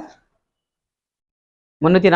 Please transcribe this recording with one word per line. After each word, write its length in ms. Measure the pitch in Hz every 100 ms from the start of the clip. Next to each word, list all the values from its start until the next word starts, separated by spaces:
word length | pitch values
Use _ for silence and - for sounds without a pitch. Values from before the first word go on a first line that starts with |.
| - _ _ _ _ _ _ _ _ _ _ _ _ _ _ _ _ -
முன்னூத்தி 260 | 160 185 185